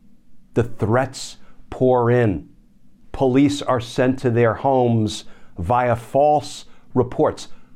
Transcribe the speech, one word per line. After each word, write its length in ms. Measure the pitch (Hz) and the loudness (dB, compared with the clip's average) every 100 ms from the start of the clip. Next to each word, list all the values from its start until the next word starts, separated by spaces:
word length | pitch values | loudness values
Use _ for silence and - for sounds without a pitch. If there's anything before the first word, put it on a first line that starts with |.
| - - - - - | -20 -20 -20 -20 -6
The 100 | - | -2
threats 760 | 113 - 104 120 135 - - - - - - | -2 -2 0 0 -2 -6 -14 -16 -18 -18 -16
pour 400 | - 131 127 117 | 0 2 4 4
in. 400 | 123 113 85 - - - - - - - | 4 2 0 -6 -20 -20 -20 -20 -20 -16
Police 500 | - 135 127 143 143 | -2 2 4 4 2
are 200 | - 127 | -2 -2
sent 380 | 117 - 127 131 | -2 0 0 2
to 100 | 127 | 0
their 240 | 113 117 | 2 2
homes 720 | 104 139 131 120 117 107 - - - - - | 2 0 2 2 2 0 -4 -12 -16 -16 -8
via 380 | 87 120 123 117 | -2 0 2 0
false 680 | - 135 147 151 147 - - - - | 0 2 4 2 -2 -12 -18 -20 -4
reports. 560 | 123 120 - 143 - - - - | -2 0 0 0 -2 -10 -14 -14